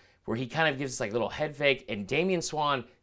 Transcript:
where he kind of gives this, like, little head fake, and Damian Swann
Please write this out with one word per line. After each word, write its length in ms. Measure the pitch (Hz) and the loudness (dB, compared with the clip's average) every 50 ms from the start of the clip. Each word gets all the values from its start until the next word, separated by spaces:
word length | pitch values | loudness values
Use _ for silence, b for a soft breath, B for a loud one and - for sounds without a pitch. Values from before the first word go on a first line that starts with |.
| - _ _ _ - | -20 _ _ _ -6
where 120 | - 110 | -4 -4
he 100 | 120 131 | -2 -4
kind 220 | 120 135 156 160 156 | -2 0 2 2 2
of 100 | 139 131 | 2 0
gives 140 | 143 131 | -4 -4
this, 80 | 120 - | -4 -4
like, 120 | 123 101 | -2 -2
little 160 | 104 120 - - | 0 0 0 -2
head 260 | - - 151 156 147 | -2 -2 -4 -4 -2
fake, 300 | - 147 143 135 127 - - | 2 4 4 4 2 0 -6
and 200 | 110 101 104 92 | -6 -4 -4 -2
Damian 340 | 131 151 175 190 185 170 | 0 2 2 2 2 0
Swann 420 | 156 - 156 151 151 147 139 127 117 b b b | -2 -2 -2 0 0 2 0 0 -2 b b b